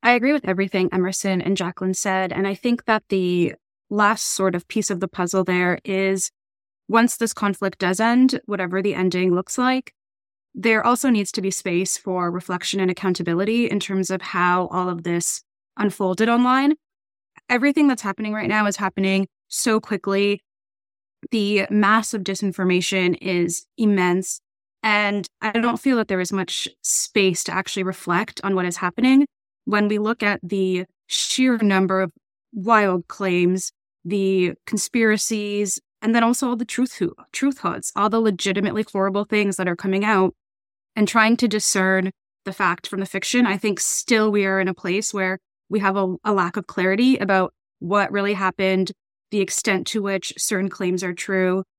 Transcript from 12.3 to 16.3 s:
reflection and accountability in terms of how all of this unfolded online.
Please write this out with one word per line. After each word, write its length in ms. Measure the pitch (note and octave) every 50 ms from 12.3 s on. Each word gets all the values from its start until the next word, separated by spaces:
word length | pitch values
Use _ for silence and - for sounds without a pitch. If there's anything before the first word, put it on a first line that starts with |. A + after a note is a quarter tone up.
reflection 500 | E3+ F3+ F3 - F#3 F3+ - - - G3
and 100 | F#3+ F3+
accountability 760 | F3+ - - F#3+ F3+ - F3 E3+ E3+ E3+ G3 G#3 A3+ A#3 A#3+ A3+
in 120 | G#3 G3+
terms 300 | - - G3 F#3+ F#3+ -
of 120 | F#3+ F#3 -
how 460 | - - F#3 F3+ F3+ F3+ F3+ F3+ -
all 200 | - F#3 F3+ F3+
of 140 | F3+ E3+ E3
this 400 | F3 E3+ E3+ E3+ - - - _ _ _ _ _ _ _
unfolded 520 | - G#3 G#3 F3+ - G3+ F#3 F#3 F3 A3
online. 460 | A3+